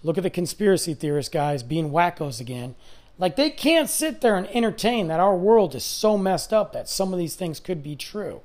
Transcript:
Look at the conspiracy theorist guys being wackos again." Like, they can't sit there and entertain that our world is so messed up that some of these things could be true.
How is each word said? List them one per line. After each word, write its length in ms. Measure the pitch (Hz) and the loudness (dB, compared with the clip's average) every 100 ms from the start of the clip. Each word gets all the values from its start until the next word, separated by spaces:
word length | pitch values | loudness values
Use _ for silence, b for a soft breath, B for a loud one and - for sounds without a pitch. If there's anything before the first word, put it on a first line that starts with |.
Look 160 | 151 165 | 0 0
at 60 | |
the 80 | 180 | 0
conspiracy 640 | - 175 - 208 180 - 151 | -2 -4 0 2 4 0 -4
theorist 360 | 156 147 135 | 0 -2 0
guys 300 | 160 147 143 | -2 0 -2
being 300 | 120 156 156 | -2 -2 0
wackos 500 | 151 175 - 147 117 | 2 2 0 -8 -6
again." 320 | 120 123 123 123 b b b - | -8 -8 -10 -12 b b b -4
Like, 160 | 180 180 | -2 2
they 160 | 294 | 0
can't 360 | 302 277 330 285 | 2 2 4 2
sit 340 | - 311 254 | -2 -4 0
there 140 | 240 196 | 2 2
and 120 | 196 | 0
entertain 640 | 240 226 220 208 240 170 | 0 0 0 0 0 0
that 100 | 160 | 2
our 160 | 190 185 | 4 4
world 400 | 190 226 190 127 | 6 6 4 -2
is 80 | |
so 340 | - - 214 208 | -8 0 2 2
messed 340 | 190 180 - | 2 0 2
up 220 | 214 202 | 0 0
that 160 | - - | -6 -8
some 240 | - 190 | -2 -2
of 60 | 185 | -2
these 160 | 170 - | -4 -4
things 240 | 180 151 | -8 -8
could 240 | - 170 | -8 -8
be 120 | 143 147 | -8 -10
true. 460 | - 214 185 - | -10 -8 -8 -10